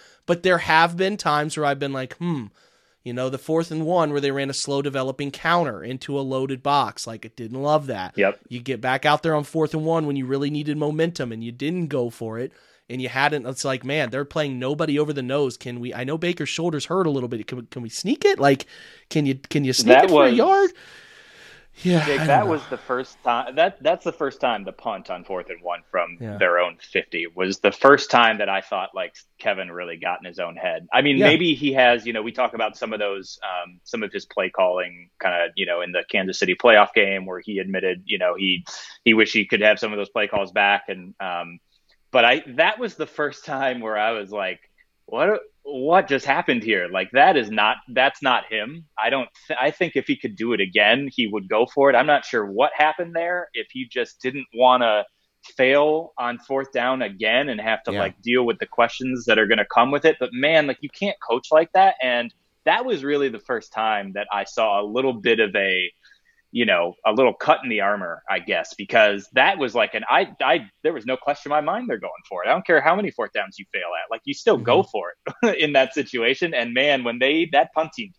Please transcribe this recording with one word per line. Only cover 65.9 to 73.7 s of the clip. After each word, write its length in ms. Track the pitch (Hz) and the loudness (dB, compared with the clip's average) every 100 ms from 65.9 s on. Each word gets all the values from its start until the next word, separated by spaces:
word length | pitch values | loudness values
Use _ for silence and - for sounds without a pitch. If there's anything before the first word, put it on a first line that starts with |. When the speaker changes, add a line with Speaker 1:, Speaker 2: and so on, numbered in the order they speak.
| - _ _ _ _ _ | -10 _ _ _ _ _
Speaker 2:
you 120 | 117 107 | -2 2
know, 260 | 90 85 - 110 | 2 0 -2 0
a 60 | |
little 200 | 110 123 | 4 2
cut 280 | - - 156 | 2 2 2
in 80 | 127 | 0
the 100 | 107 | -2
armor, 420 | 98 101 87 82 - | -2 -2 -6 -10 -6
I 100 | 92 | -6
guess, 360 | 92 90 - | -2 -4 -4
because 520 | - 101 117 104 101 - | -12 0 4 4 2 -2
that 240 | 127 160 185 | 2 2 2
was 180 | 123 | -2
like 200 | 117 104 | 0 0
an, 100 | 110 107 | -2 0
I, 260 | 151 202 - | 0 0 -2
I, 300 | 135 165 104 _ | 0 0 -4 _
there 100 | 156 | -4
was 140 | 143 117 | -4 -6
no 100 | 131 | -4
question 340 | 139 147 147 | -4 -6 -4
in 60 | 151 | -2
my 60 | |
mind 260 | 147 214 247 | -2 -4 -6
they're 80 | 110 | -6
going 160 | 92 - - | -8 -14 -12
for 160 | 90 | -4
it. 40 | 104 | 0
I 40 | |
don't 140 | 170 185 | 0 2
care 160 | 156 | 2
how 120 | 147 | 4
many 160 | 196 185 | 2 -2
fourth 220 | - 104 | -6 -6
downs 260 | 107 98 101 | -6 -6 -12
you 60 | 98 | -12